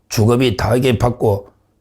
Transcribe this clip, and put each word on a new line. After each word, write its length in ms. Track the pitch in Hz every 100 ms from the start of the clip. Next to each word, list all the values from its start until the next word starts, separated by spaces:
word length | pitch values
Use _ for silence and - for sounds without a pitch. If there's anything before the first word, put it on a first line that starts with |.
| -
주급이 480 | - 110 120 127 101
다 180 | 101 123
이게 220 | 131 117
받고 520 | 123 110 113 98 - _ _ _